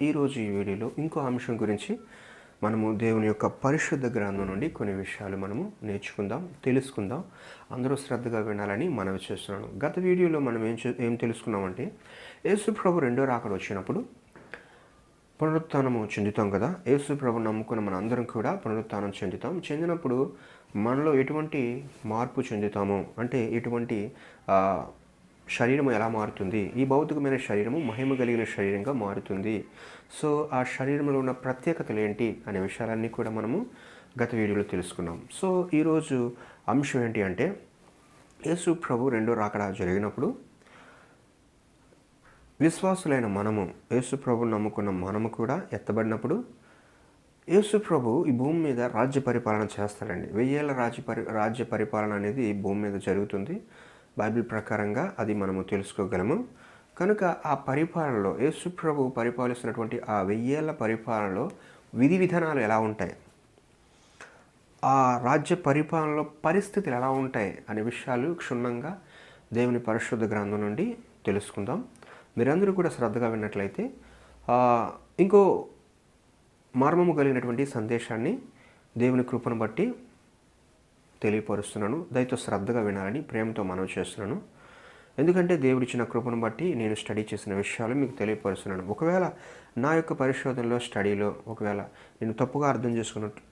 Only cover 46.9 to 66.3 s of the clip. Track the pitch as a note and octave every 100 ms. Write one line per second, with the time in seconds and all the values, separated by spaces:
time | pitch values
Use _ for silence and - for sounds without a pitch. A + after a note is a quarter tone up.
46.9 | - - _ _ _ - F3+ G#3 G#3+ G#3+
47.9 | D#3 A#2+ B2+ E3 B2 C3+ E3 D#3 A#2+ A#2+
48.9 | A2 C3 C#3 B2+ A#2+ A2 G#2+ G#2 - G#2
49.9 | - G#2+ F2+ D#2+ G2+ C3 C#3+ D3 C3 A#2
50.9 | A#2+ - A2+ - A2 A2 A#2 A#2 G#2+ G#2+
51.9 | G#2+ G#2+ G#2 G2+ C3+ A2+ G#2 G2 G2+ G#2
52.9 | G2 G2+ F#2+ G#2 G2+ G2+ G3 - - -
53.9 | - - - A2 A2+ A2+ A2 - G#2+ G#2
54.9 | A2 F#3 F#3 A2 G#2 F#2+ F#2+ F#2 G2+ G2
55.9 | - F#2+ G#2+ G2 F#3 B3 - - - -
56.9 | - F3+ G#3 F#3 - D#3 C#3 - C3+ E3
57.9 | F3 D3+ A#2 F#2+ F2+ C3+ D#3 F3 F3 D#3+
58.9 | D3 B2+ B2 A#2 A#2+ B2 A#2+ A#2+ A2 A2+
59.9 | A#2+ - G#2+ F#2+ G#2+ A#2+ C#3+ D#3 D3 A2
60.9 | A2+ A2 A2 G2+ F#2+ D#3 - - - -
61.9 | A2+ C3+ F#3 F3+ F3 D#3+ D3 G#2+ A2 A2
62.9 | G#2 F#2 - - _ _ _ _ _ _
63.9 | _ _ - - - - _ _ - C3
64.9 | C3+ C3 B2 B2 D3+ D3 F3 C#3+ C#3+ D3+
65.9 | E3 D#3 D3+ D3